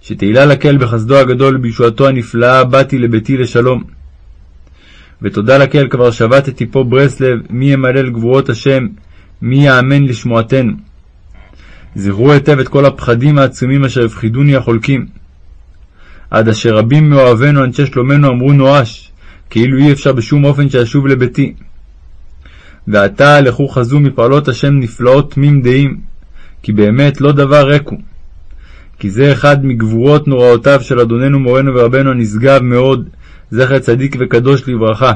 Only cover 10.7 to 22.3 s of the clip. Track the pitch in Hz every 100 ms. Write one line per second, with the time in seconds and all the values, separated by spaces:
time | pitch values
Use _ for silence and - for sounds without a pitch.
10.7 | - - - _ _ - - - - -
11.7 | - - - 98 98 131 143 143 143 131
12.7 | 139 139 135 - 117 139 147 131 - 127
13.7 | 139 135 127 117 110 113 120 143 139 117
14.7 | 117 123 135 - - - - - - -
15.7 | - - _ - - - 107 110 107 117
16.7 | 107 113 147 151 143 127 113 143 147 127
17.7 | 123 143 131 127 143 143 123 131 143 135
18.7 | 143 120 - - - - - - 113 120
19.7 | 131 147 143 143 127 113 147 143 139 139
20.7 | 127 117 143 135 135 123 - 135 - -
21.7 | - - - - - -